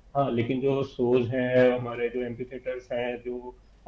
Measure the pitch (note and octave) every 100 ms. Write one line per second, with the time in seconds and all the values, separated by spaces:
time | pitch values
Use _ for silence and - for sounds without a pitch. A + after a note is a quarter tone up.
0 | - C#3 C3+ A#2 A#2 C3 C3+ C3+ C3+ -
1 | A#2+ B2+ A#2+ C3 B2+ B2+ B2+ B2 A#2+ A#2
2 | A#2+ B2 B2 A#2 A#2+ C3 B2+ B2+ - B2
3 | B2 B2 A#2+ B2 B2 - - _